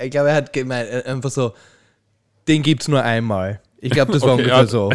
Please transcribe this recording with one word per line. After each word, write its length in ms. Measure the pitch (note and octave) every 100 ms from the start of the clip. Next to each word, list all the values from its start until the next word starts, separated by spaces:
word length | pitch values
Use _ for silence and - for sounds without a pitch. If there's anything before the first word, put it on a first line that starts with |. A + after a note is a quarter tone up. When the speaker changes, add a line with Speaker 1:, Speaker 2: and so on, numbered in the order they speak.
Speaker 1:
ich 80 | B2+
glaube, 180 | C#3+ C#3+
er 60 |
hat 180 | D3+ C#3
gemeint, 380 | C#3+ B2+ B2 A2+
äh, 140 | B2 B2
einfach 240 | C3 C3
so, 240 | C3+ A#2+ - _ _ _ _ _ _ _ _ -
"Den 140 | D#3
gibt's 260 | D3 C#3 -
nur 140 | C#3+
einmal." 580 | A#2 A2+ A2+ G2 F#2 G2+ _ _
Ich 120 | B2+
glaub, 180 | D3 C3
das 120 | E3+
war 120 | C3
Speaker 2:
Okay, 80 | B2
Speaker 1:
ungefähr 140 | B2 B2+
Speaker 2:
er 60 |
hat, 80 | A#2
Speaker 1:
so. 200 | A#2 G2+